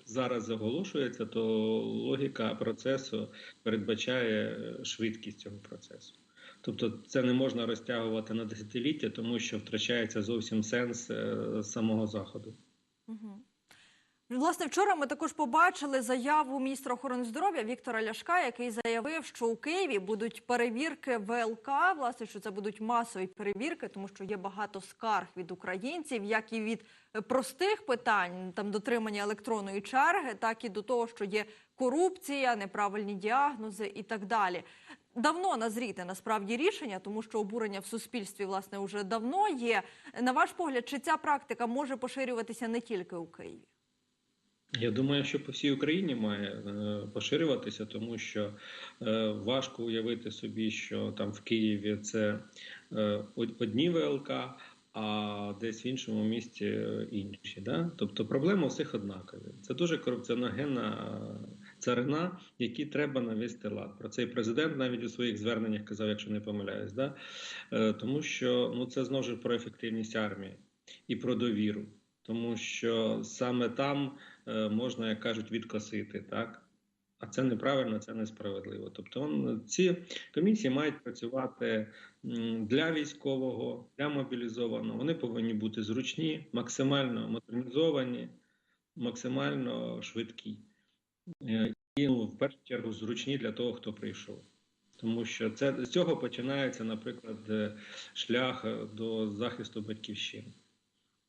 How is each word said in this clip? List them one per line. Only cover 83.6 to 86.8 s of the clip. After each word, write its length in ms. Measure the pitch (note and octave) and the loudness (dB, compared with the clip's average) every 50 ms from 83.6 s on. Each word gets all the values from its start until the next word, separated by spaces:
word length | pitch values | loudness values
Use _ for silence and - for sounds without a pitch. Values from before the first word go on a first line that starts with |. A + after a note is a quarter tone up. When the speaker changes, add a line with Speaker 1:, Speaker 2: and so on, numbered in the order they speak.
| B2 B2 A#2+ A#2+ - - _ - | -2 -4 -4 -6 -10 -14 _ -2
Speaker 1:
для 100 | C#3+ D3+ | -2 0
мобілізованого. 920 | D3 C#3 B2+ - B2+ A#2+ A#2+ A2+ A2+ A#2+ A#2+ A2+ A2+ A#2 A2 A2 G#2+ A2+ | 0 0 -2 -2 -2 -2 -2 -4 -2 0 0 0 0 0 -2 -2 -2 0
Вони 160 | C3 D#3+ E3 | 0 0 0
повинні 400 | E3 - A#2+ A#2 A#2 A2+ A2+ A2 | 0 0 -2 0 0 0 0 0
бути 280 | G#2 A2 G#2+ G#2+ A#2 G#2+ | 0 0 -2 -2 -2 -2
зручні, 640 | G#2 A2+ B2+ C3 - - - D#3+ D#3 D#3 D#3+ - - - | 0 0 -2 -2 -2 -2 -2 0 0 -2 -2 -6 -4 -4
максимально 760 | B2 A#2+ - - - | -4 -2 -2 -2 0